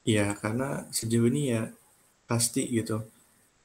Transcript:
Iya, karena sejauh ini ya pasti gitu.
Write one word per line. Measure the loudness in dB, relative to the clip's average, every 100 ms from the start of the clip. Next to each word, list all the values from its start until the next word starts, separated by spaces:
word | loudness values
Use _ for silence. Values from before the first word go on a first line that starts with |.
Iya, | 2 2 2 0
karena | -4 -2 -4 -6 -6
sejauh | -6 0 4 4
ini | 2 0
ya | 0 -2 -10 _ _ _ _ -2
pasti | 0 0 -2 0
gitu. | 0 0 -4 -6 _ _ _ _ _